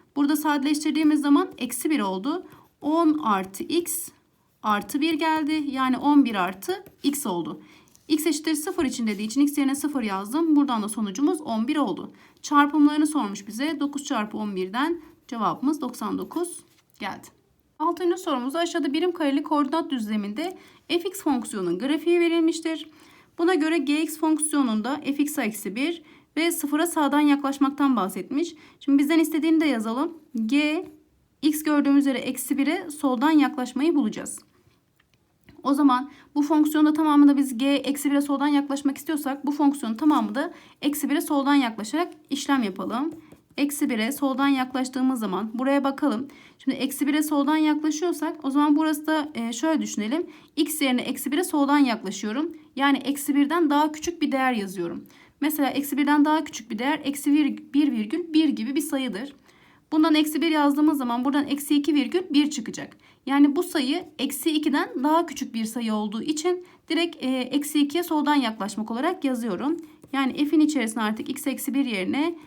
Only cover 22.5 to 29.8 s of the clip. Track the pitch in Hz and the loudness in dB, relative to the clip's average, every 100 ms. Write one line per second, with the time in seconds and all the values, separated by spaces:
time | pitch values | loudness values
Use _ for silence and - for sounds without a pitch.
22.5 | 330 320 320 302 - - - _ - 339 | 0 -4 -6 -10 -20 -20 -20 _ -2 2
23.5 | 370 311 330 269 294 320 - 320 302 302 | 2 2 0 0 0 -2 -2 0 0 0
24.5 | 294 254 214 226 294 277 285 285 - 220 | 0 2 0 -2 -4 -4 -2 -2 0 -4
25.5 | 220 202 208 311 339 - - _ - 339 | -4 -8 -4 -4 -6 -12 -20 _ -2 -2
26.5 | 330 285 302 339 330 285 294 294 285 277 | -2 -2 0 0 0 2 4 4 4 0
27.5 | 277 269 285 277 233 185 190 180 269 339 | 0 0 2 2 2 0 -4 -6 -4 -4
28.5 | - - _ - 277 294 330 311 311 320 | -8 -20 _ 2 4 4 4 2 2 2
29.5 | 320 311 233 | 4 4 0